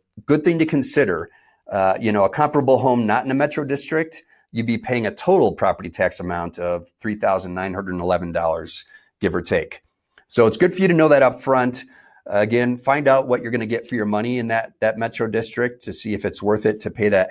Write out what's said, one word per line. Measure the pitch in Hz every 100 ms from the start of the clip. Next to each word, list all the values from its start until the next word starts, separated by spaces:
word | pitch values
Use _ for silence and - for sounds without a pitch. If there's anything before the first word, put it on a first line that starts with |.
| _ - -
good | 151
thing | 170 165
to | 156
consider. | 147 123 147 113 82 85 _ _ _ -
Uh, | 101 95 95
you | 110
know, | 104
a | 98
comparable | - 147 147 127 123
home | 127 123 107
not | 117
in | 135
a |
Metro | 135 147 156
District, | 135 139 - 156 160 - - _ _
you'd | 113 113
be | 113
paying | - 123
a | 104
total | - - 190 110
property | 82 98 - -
tax | - 90 -
amount | 90 87 85 87
of | 87 87 - _
three | 110 107
thousand | 107 95 92
nine | 90 95
hundred | 95 95 90
eleven | 87 87 87
dollars, | 82 82 82 78 - - - _ _
give | 92
or | 90
take. | 80 90 - - _ _ _ _ _
So | - 113
it's | 113
good | 180
for | 185
you | 190
to |
know | 165 156
that | 143
up | 127 123
front. | 135 127 123 123 - - _ _ -
Again, | 101 107 117 123 123
find | 135 143 135
out | 135 127
what | 123
you're | 120
gonna | 117 110
get | 113 -
for | 120
your | 104
money | 104 120 123
in | 113
that, | 113 - _
that | 110 107
Metro | 117 - 113
District | 110 110 - 120 120
to | -
see | - 110
if | 101
it's | 98 -
worth | 101 107 110
it | 107
to | 104
pay | - 104
that | 98 92